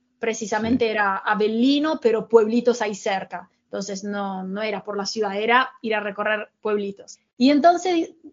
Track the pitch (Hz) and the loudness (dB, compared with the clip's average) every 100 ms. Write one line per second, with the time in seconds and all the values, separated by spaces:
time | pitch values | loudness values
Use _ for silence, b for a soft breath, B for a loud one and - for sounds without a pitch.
0 | _ _ 226 220 202 220 226 247 226 214 | _ _ -6 -4 -4 -4 0 0 0 0
1 | 202 190 - 208 214 226 254 285 302 311 | 0 0 -2 0 2 2 2 2 0 0
2 | 226 220 208 226 214 240 240 240 214 208 | 0 0 4 4 4 2 2 0 -2 -4
3 | 220 190 190 180 185 _ _ 202 196 196 | -4 -4 -6 -14 -16 _ _ -10 -8 -8
4 | 202 202 196 190 185 196 214 202 196 202 | -8 -6 -6 -6 -8 -6 -6 -6 -6 -8
5 | 196 226 208 196 220 240 240 - 226 214 | -6 -4 -4 -2 2 4 2 -4 -4 -2
6 | 208 202 208 214 214 _ 220 208 202 196 | -2 -4 -2 -4 -6 _ -4 -2 -4 -10
7 | - - _ - 254 294 339 349 370 339 | -16 -20 _ 0 4 6 6 4 2 -2
8 | 339 - - | -2 -8 -20